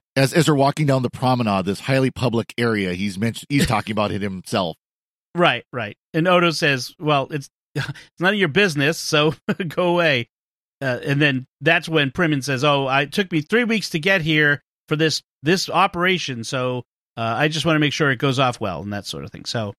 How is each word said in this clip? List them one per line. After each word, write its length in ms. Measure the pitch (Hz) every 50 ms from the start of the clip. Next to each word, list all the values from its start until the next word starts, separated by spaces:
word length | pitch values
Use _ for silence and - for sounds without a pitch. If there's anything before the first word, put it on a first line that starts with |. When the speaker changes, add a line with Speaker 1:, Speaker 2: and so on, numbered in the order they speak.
| _ _ _
Speaker 1:
As, 160 | 135 139 123 -
as 140 | 170 151
they're 80 | - 151
walking 320 | 135 139 139 - - 156
down 160 | 139 135 131 123
the 80 | 113
promenade, 540 | - - - 127 127 123 120 107 101 95 90
this 140 | 95 98 -
highly 300 | - - 139 135 135 131
public 420 | - - - 127 110 117 107 - - -
area, 360 | 120 117 113 104 98 92 90
he's 240 | 90 98 104 92 92
mentioned, 280 | 107 117 113 - - -
he's 160 | 143 143 170
talking 260 | - - 107 - - 110
about 180 | 104 107 101
it 120 | 92 101 98
himself. 540 | 101 95 92 85 - 120 107 92 85 78 - _ _ _ _ _ _ _ _ _ _ -
Speaker 2:
Right, 300 | 170 175 156 127 117 - _ -
right. 240 | 127 110 104 - - _ _ -
And 120 | 165 160
Odo 240 | 180 180 180 175 170
says, 440 | 156 - 175 147 139 127 123 - - _
"Well, 300 | - 151 151 139 135 -
it's, 180 | 165 143 139 - _ _ _
<laughs> 120 | _ _
it's 180 | 147 143 - 139 - - - _ -
none 140 | 165 185 208
of 40 | 208
your 100 | 190 160
business, 500 | 127 185 208 196 147 147 139 147 165 -
so 360 | - - - 147 151 160 151 - _ -
<laughs> 180 | 202 - 202 160
go 200 | - - 180 175
away." 400 | 175 175 170 160 143 120 117 - _ _ _ _ _ _ _ _ _ _
Uh, 180 | 139 131 123 120 -
and 160 | 143 139 139
then 260 | 151 147 135 127 127 - _ _
that's 280 | 139 156 170 175 165 -
when 220 | 160 156 143 135
Primin 320 | - - 180 156 151 139 123
says, 220 | 139 135 123 127
"Oh, 220 | 151 143 139 135
I, 160 | 127 131 139 143
it 100 | 143 -
took 180 | - 202 180
me 100 | 180 156 147
three 220 | - 208 233 247
weeks 260 | 208 226 220 - -
to 80 | - 170
get 240 | 147 196 196 190 151
here 400 | 160 156 156 151 147 143 143 - _ _ _ _ -
for 80 | 156
this, 240 | 151 160 156 139 - - _ _ _ -
this 260 | 143 185 185 - -
operation, 760 | - 160 185 196 - 175 175 185 185 170 - - 131 117 113
so, 400 | - - 131 127 127 123 123 - _ _ _ _ _ _
uh, 180 | 120 117 113 117
I 120 | 117 147 156
just 180 | 156 160 147
wanna 120 | 170 160 151
make 120 | 147 147 -
sure 180 | - 160 143
it 80 | 131 117
goes 200 | 147 139 131 127
off 220 | 135 123 117 -
well," 200 | 113 98 90 71 92
and 100 | 101 104
that 100 | 101 -
sort 180 | - - 73 71
of 60 | -
thing. 140 | - - -
So, 300 | - - 123 107 101 98